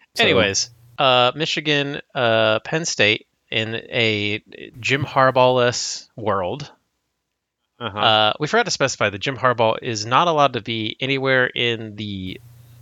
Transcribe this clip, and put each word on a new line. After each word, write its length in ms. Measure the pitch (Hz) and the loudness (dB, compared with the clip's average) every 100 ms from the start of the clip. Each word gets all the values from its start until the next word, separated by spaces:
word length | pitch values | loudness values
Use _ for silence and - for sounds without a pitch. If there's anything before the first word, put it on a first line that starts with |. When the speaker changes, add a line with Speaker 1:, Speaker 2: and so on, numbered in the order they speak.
| _ - | _ 0
Speaker 1:
So 80 | |
Speaker 2:
Anyways, 460 | 214 127 101 98 - _ _ - | 2 4 2 0 -6 _ _ 0
uh, 320 | 135 127 123 143 | 4 6 4 0
Michigan, 640 | 156 - 156 147 143 147 - | -4 -4 -2 -2 -2 -8 -10
uh, 440 | 147 117 113 110 110 | -2 2 2 2 0
Penn 240 | - 160 | -2 -4
State 440 | 165 - 104 113 _ _ - | -4 2 2 2 _ _ -8
in 240 | 117 110 113 | -6 -4 -8
a 680 | - 123 113 107 104 107 _ - - 123 | -8 -2 0 0 -2 -6 _ -20 -18 -10
Jim 240 | 113 135 | -4 -2
Harbaugh-less 1040 | 131 139 131 127 127 127 120 120 - - - - | -2 2 4 6 4 4 2 0 -8 -10 -14 -8
world. 540 | 107 98 90 139 147 _ _ _ _ _ _ _ _ _ _ _ | -4 -2 -2 -6 -12 _ _ _ _ _ _ _ _ _ _ _
Speaker 3:
Uh-huh. 200 | 117 98 | -8 0
Speaker 2:
Uh, 340 | 110 110 107 - | 2 4 2 0
we 80 | 151 | -2
forgot 180 | 226 | 0
to 60 | 190 | 0
specify 380 | - 135 - 107 | 0 -2 0 -2
that 100 | 98 | -2
Jim 160 | 143 127 | -6 0
Harbaugh 400 | 127 117 113 - | 0 2 2 0
is 240 | 127 110 | -4 -6
not 240 | 110 131 175 | 0 2 2
allowed 240 | 151 139 | 2 2
to 60 | 123 | 0
be 360 | 101 113 110 - | -6 -6 -4 -6
anywhere 460 | 135 135 135 131 127 | -4 -2 2 2 0
in 500 | - 120 113 110 104 | 0 -2 -2 -8 -10
the 420 | 104 98 92 - - - - - | -8 -6 -8 -12 -18 -20 -20 -20